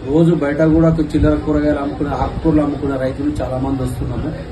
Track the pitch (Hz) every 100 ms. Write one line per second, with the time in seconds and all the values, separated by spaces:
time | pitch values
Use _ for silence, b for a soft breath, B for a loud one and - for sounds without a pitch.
0 | 131 151 170 165 143 156 160 160 165 165
1 | 151 151 151 147 156 147 147 143 143 147
2 | 143 131 135 - 160 151 143 139 135 135
3 | 131 127 143 139 127 127 135 135 127 -
4 | 127 - - - -